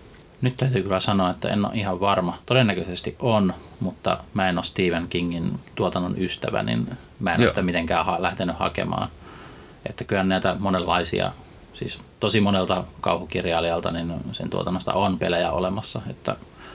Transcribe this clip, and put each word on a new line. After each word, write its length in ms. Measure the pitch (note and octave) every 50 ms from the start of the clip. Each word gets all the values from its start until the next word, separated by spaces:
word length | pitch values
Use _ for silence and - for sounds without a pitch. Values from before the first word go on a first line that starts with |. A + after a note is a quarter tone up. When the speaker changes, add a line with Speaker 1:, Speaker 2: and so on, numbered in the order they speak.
| - - - - - - - -
Speaker 1:
Nyt 160 | B2+ B2+ B2+ -
täytyy 260 | C3+ C3+ B2+ A2 F#2
kyllä 160 | G2 G2 F#2
sanoa, 300 | - - G#2 G2 F#2 F2+
että 200 | F2 - - F2+
en 160 | F#2 G#2 G2+
ole 80 | - -
ihan 240 | A2 G2+ G2 F#2 F2+
varma. 380 | F#2+ G2 G2 F#2+ F2+ F2 F2 - -
Todennäköisesti 680 | - B2 C3 B2+ G#2+ G2 F2+ E2+ E2+ F2+ F2+ - F2+ F2 -
on, 340 | - B2+ A2+ G#2+ G2+ F#2 F2 - - - - -
mutta 380 | F2 F#2 - - - G2 F#2 - - - -
mä 160 | G#2+ F#2+ F#2
en 80 | F2+ E2
ole 80 | E2
Stephen 420 | - - - F#2+ F2 E2+ E2 E2+ F2
Kingin 500 | - F2+ F2 F2 E2+ E2+ E2 - G1+ - - - -
tuotannon 400 | - G#2+ F2+ F2 F#2 F2+ F2 - -
ystävä, 420 | F#2 F2+ - - - - - - -
niin 240 | - - A#1 - - C3 B2+ - - - -
mä 120 | - F#2+
en 40 | E2+ F#2
ole 60 | A#2
Speaker 2:
Joo. 60 | G#2+
Speaker 1:
sitä 120 | - -
mitenkään 440 | F#2+ F2+ F2 F2 E2+ E2 F#2 E2 E2
ha-, 160 | G2 F2+ E2+
lähtenyt 340 | F2+ F2+ F#2 F#2 F#2+ F2+ E2 -
hakemaan. 480 | F#2 F#2+ - - F#2 E2 E2+ - - - - - - - - - - - - - - - - - -
Että 180 | - - - -
kyllä 200 | - G#2 G2 F#2+
näitä 320 | F#2+ F#2+ F#2 F#2+ F#2+ F2+ F2+
monenlaisia, 720 | F#2 G2 F#2+ F#2 F2 F2+ F2 F2 E2+ E2 - F#2+ F#2 - - - - - - - - - -
siis 260 | - - C2+ - - - - - -
tosi 220 | - G#2+ G2 A2
monelta 420 | G2+ G2+ G2+ F#2+ F#2 F2+ F#2 F#2 F2 - - -
kauhukirjailijalta, 920 | - F2+ F2 E2+ F2 - - F#2 F2+ F2 E2 E2 E2 E2+ E2+ E2+ E2+ -
niin 220 | E2+ E2+ E2 E2 E2 - - -
sen 180 | - - - -
tuotannosta 440 | - - - - F2+ F#2 - - -
on 260 | F#2 G2+ G#2 F#2+ E2
pelejä 320 | - F2+ F2 E2+ F2+ E2
olemassa. 500 | D#2 D#2+ F#2 F#2 F#2+ G2+ - - - - - -
Että 260 | - - - - - - - - - - - -